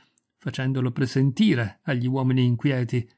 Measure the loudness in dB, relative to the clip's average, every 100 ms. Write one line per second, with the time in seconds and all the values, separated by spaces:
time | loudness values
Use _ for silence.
0 | _ _ _ _ -10 -4 -4 -2 -2 0
1 | 0 2 0 2 2 2 -2 -6 -6 -2
2 | -2 -2 0 2 2 2 0 0 -2 -4
3 | -6